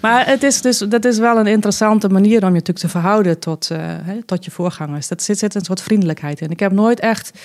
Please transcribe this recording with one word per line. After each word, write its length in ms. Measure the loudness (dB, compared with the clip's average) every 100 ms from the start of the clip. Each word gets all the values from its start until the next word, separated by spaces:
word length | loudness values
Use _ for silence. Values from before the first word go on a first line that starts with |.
Maar 240 | 2 2 2
het 160 | 2
is 180 | 2 2
dus, 160 | 0 0
dat 280 | 0 0 2
is 120 | 2
wel 200 | 2 4
een 100 | 4
interessante 600 | 2 0 0 2 2 4
manier 280 | 4 4 4
om 60 | 4
je 60 |
natuurlijk 260 | 2 0 -4
te 80 | -4
verhouden 500 | -2 0 2 2 0
tot, 320 | -4 -8 -6
eh, 60 | -6
hè, 420 | -8 -8 -8 -10 -6
tot 200 | -6 -6
je 60 |
voorgangers. 560 | -6 -6 -6 -8 -8 -8
Dat 160 | -8
zit, 140 | -4 -2
zit 180 | -2 -4
een 100 | -6
soort 160 | -6
vriendelijkheid 600 | 0 0 2 -2 -6 -8
in. 80 | -8
Ik 100 | -2
heb 120 | 0
nooit 280 | 2 2 2
echt 320 | 0 -4 -6 -20